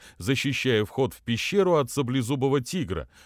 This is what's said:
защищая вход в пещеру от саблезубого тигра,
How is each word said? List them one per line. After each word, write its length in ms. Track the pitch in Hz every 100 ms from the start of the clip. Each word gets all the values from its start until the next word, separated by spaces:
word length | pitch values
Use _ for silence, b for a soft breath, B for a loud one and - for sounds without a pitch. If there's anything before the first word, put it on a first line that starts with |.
| B B
защищая 680 | 90 135 143 123 131 110
вход 300 | 104 - 127
в 80 | -
пещеру 540 | - 117 - 202 180 160
от 140 | 123
саблезубого 720 | - 123 131 113 139 135 139
тигра, 480 | 120 92 85 82 64 b